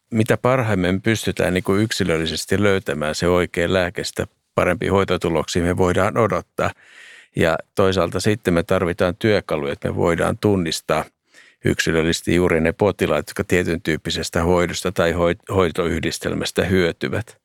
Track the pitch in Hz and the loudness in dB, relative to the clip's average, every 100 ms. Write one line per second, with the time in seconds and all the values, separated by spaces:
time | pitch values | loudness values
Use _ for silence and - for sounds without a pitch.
0 | _ 113 110 117 120 131 113 98 90 95 | _ 0 0 2 2 0 0 0 0 0
1 | 113 110 - - 87 92 87 98 110 - | 0 0 -2 -2 0 0 0 0 0 0
2 | 90 80 78 78 - 95 104 95 90 73 | 0 0 -2 -6 -2 2 2 2 0 -4
3 | 76 76 87 90 85 - 85 95 90 - | -4 -2 2 2 0 -2 0 0 0 -4
4 | - - - _ _ - 90 87 90 98 | -8 -6 -8 _ _ -2 0 0 0 0
5 | 95 87 90 80 76 90 85 90 90 90 | 0 0 0 -2 -2 -2 0 2 2 2
6 | 92 - 107 87 - - 95 - - - | 0 0 0 -2 -6 -4 -4 -4 -20 -20
7 | - - - - 82 82 - - 95 95 | -20 -20 -10 0 2 0 -4 0 2 2
8 | 85 90 107 104 - 85 - 92 90 90 | 0 0 -2 0 0 0 2 0 0 0
9 | 92 85 110 101 - 80 71 80 90 98 | -2 0 2 2 0 -4 -4 -4 -6 0
10 | 92 85 85 92 107 98 82 - - 78 | 0 2 0 0 0 2 0 -6 -2 -4
11 | - _ _ - - _ - - - 80 | -4 _ _ -20 -20 _ -4 -2 0 0
12 | 80 80 - 87 90 82 80 - 104 - | 0 -2 0 2 2 2 0 2 0 0
13 | 85 76 - - 95 87 90 82 - 76 | 0 -2 -4 -8 0 0 0 -2 -2 -4
14 | 85 82 80 87 85 87 87 87 92 92 | -4 -6 -4 -2 2 2 0 -2 -4 0
15 | 85 85 87 85 - 95 87 85 85 82 | 0 2 0 0 -2 0 0 0 -2 -2
16 | 82 - 87 82 80 - 92 95 85 - | -4 -4 -6 -4 -4 -2 0 2 2 -2
17 | 65 107 - - | -6 -6 -8 -16